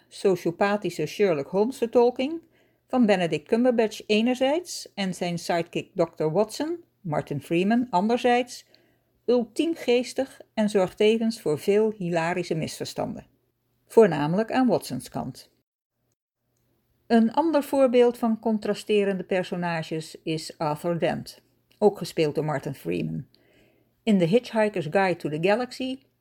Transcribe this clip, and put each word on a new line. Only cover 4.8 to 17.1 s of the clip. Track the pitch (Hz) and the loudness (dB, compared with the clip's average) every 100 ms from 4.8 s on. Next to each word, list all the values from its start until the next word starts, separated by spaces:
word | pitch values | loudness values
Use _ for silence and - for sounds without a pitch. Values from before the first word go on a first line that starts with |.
| - | -10
en | - 190 | -6 -6
zijn | 175 180 170 | -4 -4 -4
sidekick | - 175 170 170 - | -2 -2 -2 -6 -4
dokter | - 165 - 156 | -2 -2 -2 0
Watson, | 160 214 - 302 339 - _ | 0 0 -2 -6 -6 -12 _
Martin | 170 147 - 147 | -6 -4 -4 -6
Freeman, | - 170 190 240 247 | -2 0 2 0 0
anderzijds, | 180 214 240 247 240 254 - - _ _ _ _ _ | 0 2 2 2 2 0 -10 -20 _ _ _ _ _
ultiem | - 247 226 - 320 | 0 0 0 -2 -2
geestig | 330 - 240 247 - 269 - - | -2 0 0 0 -6 -6 -10 -8
en | - 208 | -2 0
zorgt | 208 185 - | 2 0 2
tevens | 214 226 226 226 | 2 4 0 -2
voor | 151 147 | -2 0
veel | - 208 220 214 | 2 2 2 -2
hilarische | 175 170 165 185 170 | -2 -2 -2 -2 -2
misverstanden. | 160 151 - 139 - 110 - - _ _ _ _ _ _ | -4 -4 -8 -8 -6 -6 -8 -16 _ _ _ _ _ _
Voornamelijk | - 208 156 151 180 226 | 4 6 4 0 -2 0
aan | 254 254 | 0 2
Watsons | 175 - - - | 0 -2 -10 -8
kant. | 165 131 - - _ _ _ _ _ _ _ _ _ _ _ _ _ _ _ | -10 -10 -12 -20 _ _ _ _ _ _ _ _ _ _ _ _ _ _ _
Een | - | 2